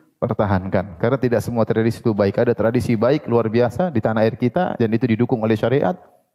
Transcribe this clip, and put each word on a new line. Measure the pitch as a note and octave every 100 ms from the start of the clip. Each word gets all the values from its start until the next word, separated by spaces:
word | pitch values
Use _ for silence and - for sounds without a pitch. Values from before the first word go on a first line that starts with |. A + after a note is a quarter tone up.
| _ _
pertahankan. | - A#2 G#2 F#2 F#2+ G2 G2+ F2
Karena | A#2+ C3+
tidak | B2+ A#2+
semua | - A#2
tradisi | G#2+ A2+ A#2 -
itu | A#2
baik. | G#2 G2+ -
Ada | A#2+
tradisi | A2+ A2 B2 G#2+ A2
baik | A#2+ D3+ -
luar | A#2 A2
biasa | A#2 A#2+ - F3+
di | A#2
tanah | A2+ A2 A2
air |
kita | - B2 F3 F3+ G1+
dan | A2+
itu | A2 B2
didukung | A2 B2 B2
oleh | A2
syariat. | A2 A#2+ C#3 - F#3 - _ _